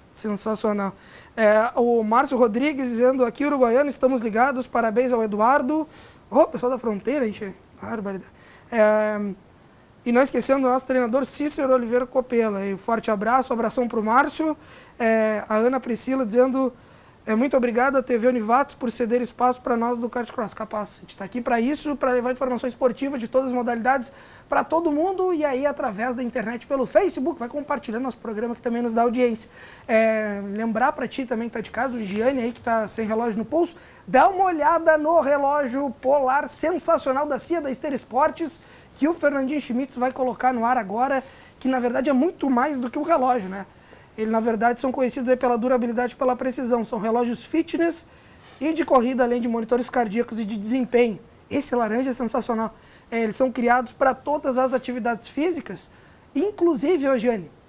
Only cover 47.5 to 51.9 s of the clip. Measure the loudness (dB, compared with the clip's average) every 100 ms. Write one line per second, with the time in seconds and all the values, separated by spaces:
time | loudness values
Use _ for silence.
47.5 | -2 0 0 0 -2 -10 -20 -20 -20 -20
48.5 | -6 -4 -2 2 4 4 0 0 0 -2
49.5 | -4 0 -2 0 -2 0 -2 -4 -4 -6
50.5 | -6 -2 -2 2 2 2 0 -12 -20 _
51.5 | -4 -2 -2 0